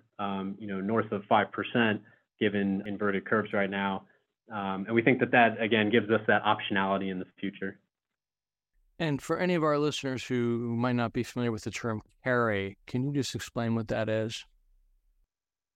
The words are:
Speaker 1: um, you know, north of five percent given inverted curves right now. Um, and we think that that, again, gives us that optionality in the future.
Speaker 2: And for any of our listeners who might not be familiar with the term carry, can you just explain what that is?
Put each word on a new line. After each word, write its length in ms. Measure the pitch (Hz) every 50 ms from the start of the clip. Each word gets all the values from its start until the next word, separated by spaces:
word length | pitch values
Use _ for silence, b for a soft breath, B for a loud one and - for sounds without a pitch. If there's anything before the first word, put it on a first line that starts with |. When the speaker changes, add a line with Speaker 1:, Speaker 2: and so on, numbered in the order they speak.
| _ _ _
Speaker 1:
um, 380 | - 104 101 98 98 95 98 101
you 100 | - 110
know, 140 | 101 98 95
north 300 | 95 101 113 113 104 110
of 120 | 107 98 - -
five 220 | 117 107 98 -
percent 500 | - - 98 - - 123 117 110 101 107 b b b b b b _ _
given 420 | 110 101 98 101 98 98 95 98 -
inverted 380 | 104 101 95 107 101 98 95 -
curves 280 | - 113 110 104 - 110
right 160 | 101 98 95
now. 360 | 101 98 98 98 95 92 - - _ _ _ _ _ _ _ -
Um, 340 | 110 104 98 98 95 98 98
and 80 | 107 117
we 80 | 117 113
think 160 | 139 123 123
that 120 | 127 120
that, 300 | 135 127 117 110 107 113
again, 300 | 117 104 113 110 107 107
gives 180 | 117 117 101 104
us 100 | 113 107 -
that 140 | - 104 101 -
optionality 680 | 107 107 - - - 101 98 98 98 98 95 98 95
in 80 | 92 92
the 60 | 92 - _ -
future. 400 | 101 98 - - 98 95 92 - _ _ _ _ _ _ _ _ _ _ _ _ _ _ _ _ _ _ _ _ _ _ _
Speaker 2:
And 240 | - - 135 143 131
for 160 | - - 165
any 160 | - 180 180 180
of 100 | 165 156
our 140 | 151 147
listeners 480 | 147 151 147 135 - - 131 131 113 -
who 500 | - 127 123 120 120 117 117 120 117 117
might 200 | 117 123 127 123
not 180 | 123 120 110 -
be 80 | 127
familiar 300 | 117 - - 123 120 120
with 120 | 110 110 -
the 80 | 113
term 300 | - - - 117 110 107 - _ _ _ -
carry, 560 | 131 123 123 120 110 104 98 98 98 - - _
can 160 | - - 127 131
you 100 | 143 143
just 220 | 143 123 - -
explain 400 | 110 - - - 120 117 113 113
what 120 | 113 110 -
that 200 | 120 113 110 110
is? 340 | 110 110 110 113 113 - - - _ _ _ _ _ _ _ _ _ _ _ _ _ _ _ _ _ _ _ _ _ _ _ _ _